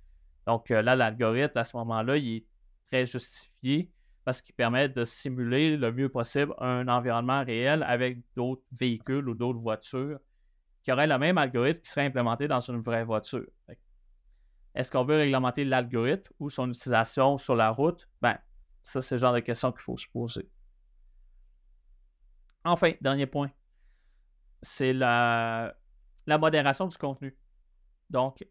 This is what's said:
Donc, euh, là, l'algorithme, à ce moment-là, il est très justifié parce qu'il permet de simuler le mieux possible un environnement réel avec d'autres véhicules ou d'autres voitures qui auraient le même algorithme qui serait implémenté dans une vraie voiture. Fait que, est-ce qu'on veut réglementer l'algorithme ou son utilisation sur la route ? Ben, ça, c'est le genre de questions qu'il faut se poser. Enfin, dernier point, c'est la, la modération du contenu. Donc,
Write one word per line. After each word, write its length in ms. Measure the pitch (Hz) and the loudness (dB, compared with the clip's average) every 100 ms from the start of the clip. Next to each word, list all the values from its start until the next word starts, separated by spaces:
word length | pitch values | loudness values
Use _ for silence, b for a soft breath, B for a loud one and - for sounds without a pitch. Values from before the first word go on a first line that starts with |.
| - - - _ - | -20 -20 -20 _ 0
Donc, 240 | 117 - | 0 2
euh, 100 | 113 | 2
là, 140 | 113 131 | 4 4
l'algorithme, 600 | 113 113 113 120 147 117 | 4 2 2 2 0 0
à 60 | |
ce 140 | 117 120 | -4 -4
moment-là, 400 | 117 113 117 147 | -4 -2 0 0
il 200 | 127 113 | 0 -6
est 80 | - _ _ _ - | -10 _ _ _ -4
très 180 | 131 123 | -2 0
justifié 840 | 127 - - - _ 127 147 180 _ _ _ | -4 -8 -12 -14 _ -2 -2 -2 _ _ _
parce 160 | - 127 | -6 -6
qu'il 140 | - | -6
permet 340 | - 117 123 143 | -2 0 2 0
de 160 | 127 | 0
simuler 720 | 117 - 139 127 120 131 156 151 | -4 -4 -6 -4 0 2 2 2
le 160 | 117 | 0
mieux 160 | 123 135 | 0 -2
possible 460 | 127 117 143 143 - | -2 -2 0 -2 -2
un 280 | 127 123 127 | -2 -2 0
environnement 560 | 123 123 117 123 139 | 0 2 0 0 0
réel 400 | 123 113 131 156 | 0 0 2 0
avec 360 | 143 123 127 123 - | 2 0 0 -4 -10
d'autres 280 | 127 123 131 - | -4 -4 -4 -10
véhicules 560 | 123 127 113 - 139 131 | -4 -2 -2 -2 -4 -2
ou 60 | |
d'autres 240 | 113 123 117 | -4 -4 -4
voitures 600 | 113 110 - 127 143 143 _ _ _ _ _ _ | -4 -6 -6 -6 -6 -8 _ _ _ _ _ _
qui 80 | - | -2
auraient 140 | 127 156 | 2 4
le 120 | 131 | 4
même 200 | 156 185 | 2 2
algorithme 420 | 135 120 131 165 | 2 2 2 0
qui 100 | - | -4
serait 160 | - 143 | -2 -2
implémenté 420 | 131 117 117 143 | 0 0 0 0
dans 120 | 127 | -2
une 200 | 120 120 | -2 -6
vraie 240 | 117 117 | -2 -2
voiture. 420 | 113 107 - 123 - _ - | 0 -2 -2 -8 -8 _ -20
Fait 100 | - | -20
que, 40 | _ _ _ _ _ _ _ _ - | _ _ _ _ _ _ _ _ -12
est-ce 160 | - 127 | -6 -2
qu'on 140 | 131 | 0
veut 120 | 131 156 | 2 4
réglementer 480 | 143 131 127 123 | 4 2 0 0
l'algorithme 680 | 139 131 120 120 117 190 - - | 0 0 0 0 0 -2 -6 -10
ou 120 | 143 | -8
son 200 | - 127 | -4 -6
utilisation 640 | 120 131 113 113 - 135 139 | -6 0 2 2 4 2 2
sur 180 | - | 0
la 160 | 117 110 | 2 2
route ? 380 | 113 156 170 - - | 2 0 -2 -10 -2
Ben, 180 | 120 101 - - - - | 0 0 -6 -20 -20 -20
ça, 180 | - 131 | -10 -8
c'est 160 | 127 123 | -4 0
le 40 | |
genre 140 | 127 | 2
de 60 | 120 | 2
questions 300 | 117 117 127 | 0 -2 -2
qu'il 120 | - | -4
faut 140 | - 123 | -8 -10
se 120 | - | -8
poser. 400 | 117 117 131 - _ - _ _ _ - - - - - _ _ _ _ - _ _ _ _ _ _ | -8 -6 -8 -12 _ -20 _ _ _ -20 -20 -20 -20 -20 _ _ _ _ -20 _ _ _ _ _ _
Enfin, 280 | 165 170 170 - | -2 2 2 2
dernier 260 | 135 139 135 | -2 0 -2
point, 240 | 143 139 - _ _ _ _ _ _ _ _ _ - | -2 -6 -8 _ _ _ _ _ _ _ _ _ -18
c'est 320 | - - 131 | -12 -2 0
la, 800 | 131 127 120 120 117 113 113 113 - _ _ _ _ - | 2 4 4 4 2 0 -2 -6 -10 _ _ _ _ 0
la 120 | 151 | 4
modération 480 | 156 151 143 135 190 | 4 4 2 2 -2
du 100 | - | -4
contenu. 400 | 143 135 135 - _ _ _ _ _ _ - | -8 -8 -12 -16 _ _ _ _ _ _ -4
Donc, 380 | 127 131 - - | 0 0 -2 -12